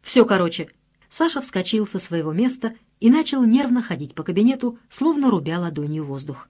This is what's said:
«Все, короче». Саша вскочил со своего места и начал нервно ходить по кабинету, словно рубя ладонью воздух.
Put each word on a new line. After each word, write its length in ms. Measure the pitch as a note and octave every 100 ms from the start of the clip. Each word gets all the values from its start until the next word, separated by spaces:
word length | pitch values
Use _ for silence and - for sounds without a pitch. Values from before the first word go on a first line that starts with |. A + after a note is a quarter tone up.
«Все, 240 | - B3+ A3+
короче». 420 | G3 E3+ F3 D#3 _ _ _ _
Саша 340 | - E4 C#4+
вскочил 440 | C4 - F3+ A3 G#3
со 120 | F#3+
своего 340 | - E3+ D#3
места 420 | D#3+ B3+ B3+ A3+ - _ _
и 80 | A3+
начал 340 | D4 D#4 C4+
нервно 380 | A#3 B3 C#4 B3
ходить 320 | A3+ D3 C#3
по 80 | -
кабинету, 560 | D#3 F3 A#3 C4+ B3 A#3 _
словно 400 | - D4+ D4 C4+
рубя 300 | G3 D3 E3+
ладонью 460 | E3+ D3+ D3 D#3
воздух. 440 | D3 C3+ D3 C3